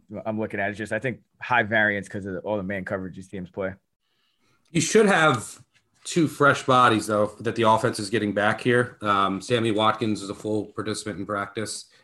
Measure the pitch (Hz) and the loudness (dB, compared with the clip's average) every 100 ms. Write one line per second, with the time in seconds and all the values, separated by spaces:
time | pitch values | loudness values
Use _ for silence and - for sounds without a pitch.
0 | - 104 110 107 107 101 98 101 107 110 | -14 -10 -6 -4 -4 -4 -4 -4 -6 -4
1 | 127 110 _ _ - 120 110 110 107 101 | -4 -8 _ _ -2 0 2 2 2 0
2 | 95 104 98 92 - 107 92 98 90 101 | -6 -10 -8 -8 -4 -4 -4 -6 -6 -6
3 | 92 90 92 98 87 - 95 95 _ _ | -8 -12 -14 -12 -12 -8 -8 -8 _ _
4 | _ _ _ _ _ _ _ 160 - 214 | _ _ _ _ _ _ _ -2 2 4
5 | 214 185 156 123 - - - _ _ _ | 6 6 4 2 -2 -16 -20 _ _ _
6 | - 180 151 - 143 127 - 127 120 110 | -4 0 0 4 4 4 4 6 6 4
7 | 98 107 104 - 117 110 110 110 120 - | 2 0 0 -2 -6 2 4 4 2 -2
8 | 101 110 104 98 104 107 127 120 120 - | -4 -2 0 0 0 0 2 2 2 -2
9 | 107 101 98 95 - 120 113 104 107 107 | 0 2 2 -2 -2 0 2 2 2 2
10 | 113 98 98 101 107 107 95 - 104 104 | -2 -2 -6 -8 -4 -4 -4 -8 -6 -6
11 | 110 92 98 104 101 - 104 - - _ | -6 -8 -6 -6 -6 -8 -8 -10 -14 _